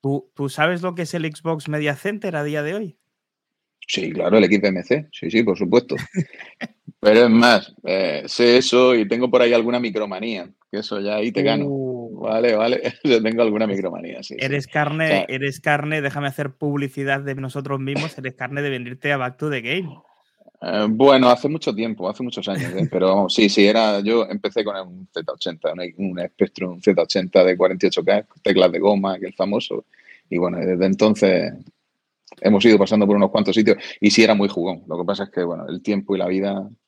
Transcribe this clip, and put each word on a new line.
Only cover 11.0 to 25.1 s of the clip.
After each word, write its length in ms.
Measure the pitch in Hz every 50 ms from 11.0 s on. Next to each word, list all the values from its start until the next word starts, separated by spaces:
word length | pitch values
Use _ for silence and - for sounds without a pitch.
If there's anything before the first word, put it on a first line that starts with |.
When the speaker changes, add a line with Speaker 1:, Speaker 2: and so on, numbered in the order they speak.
Speaker 2:
ya 160 | 101 101 107
ahí 140 | 107 107 120
te 120 | 101 101
gano. 240 | 95 107 113 143 143 143
Speaker 1:
Uh. 500 | 139 135 135 127 127 120 117 113 107 -
Speaker 2:
Vale, 360 | 113 110 110 113 120 123 110
vale. 380 | 107 113 120 127 - - 123 - _
<laughs> 60 | -
Yo 180 | 151 123 113
tengo 200 | 110 110 117 113
alguna 240 | 120 110 104 107 113
micromanía, 560 | 107 98 98 95 90 85 87 85 85 - - -
sí, 100 | - -
sí. 60 | -
Speaker 1:
Eres 260 | 131 135 143 143 139
carne, 380 | - - 151 147 147 147 156 165
Speaker 2:
O 40 | 156
sea 160 | 151 98 90 -
Speaker 1:
eres 320 | 131 131 139 139 135 -
carne, 400 | - 156 147 139 143 151 156 156
déjame 240 | 139 139 135 147 143
hacer 280 | 139 135 - 147 139 131
publicidad 680 | _ 151 147 143 143 143 135 - 143 139 139 139 139
de 160 | 139 139 135
nosotros 420 | 135 135 131 - 143 135 139 139 135
mismos, 380 | 135 135 143 151 156 160 - -
eres 160 | 131 127 127
carne 280 | _ - - 139 143
de 80 | 147 143
venirte 420 | 135 123 123 120 127 131 - 147
a 60 | 143 135
Back 180 | 127 127 127
to 140 | _ 156 151
the 100 | 143 127
Game. 280 | 113 117 147 185 185 151 135 - _ _ _ _ _ _ _ _ _ _ _ _
Speaker 2:
Eh, 240 | - - - 104 107 107
bueno, 400 | 110 110 135 139 139 131 131 123
hace 200 | 123 - - 143
mucho 240 | 156 160 - 151
tiempo, 360 | 110 101 113 117 107 - 90 95
hace 160 | 107 - 131
muchos 240 | 120 - - - 104
años, 240 | 95 - 131 - 87
¿eh? 140 | 95 87 -
Speaker 1:
<laughs> 20 |
Speaker 2:
Pero 180 | - 92 92 95 95
vamos, 200 | 101 98 87 -
sí, 140 | - 107 101
sí, 180 | - 107 98
era, 340 | 101 107 113 113 107 101 101
yo 260 | 101 107 117 117 110 -
empecé 360 | 98 101 98 101 95 117 104
con 100 | 104 101
un 300 | 95 95 90 90 92 92 _